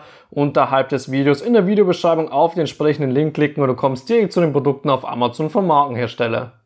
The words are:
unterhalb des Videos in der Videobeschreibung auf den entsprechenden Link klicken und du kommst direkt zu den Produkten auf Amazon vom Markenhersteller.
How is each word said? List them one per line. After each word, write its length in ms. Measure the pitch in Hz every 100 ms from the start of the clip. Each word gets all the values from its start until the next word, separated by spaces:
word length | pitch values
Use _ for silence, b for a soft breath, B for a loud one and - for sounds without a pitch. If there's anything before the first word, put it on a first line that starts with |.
| B B B
unterhalb 600 | - 143 151 131 135 131
des 200 | 139 135
Videos 300 | 135 139 143
in 140 | 233
der 120 | 233 185
Videobeschreibung 640 | 208 185 170 170 160 156
auf 240 | 135 165
den 60 | 180
entsprechenden 500 | 147 - 151 151 135
Link 240 | 127 156
klicken 260 | 151 147 147
und 80 | 135
du 60 |
kommst 340 | 123 135 131 -
direkt 240 | 233 202
zu 80 | -
den 120 | 165
Produkten 380 | 139 135 135 147
auf 140 | 131
Amazon 460 | - 120 120 120 156
vom 160 | 233 185
Markenhersteller. 840 | 147 143 120 117 - 117 117 120 -